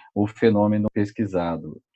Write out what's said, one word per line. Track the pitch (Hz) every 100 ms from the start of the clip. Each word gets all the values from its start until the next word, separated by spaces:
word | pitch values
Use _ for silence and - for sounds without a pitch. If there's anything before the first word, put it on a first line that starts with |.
| -
o | 101 104
fenômeno | - 117 104 104 107 104
pesquisado. | 104 101 - 101 90 85 80 76 76 _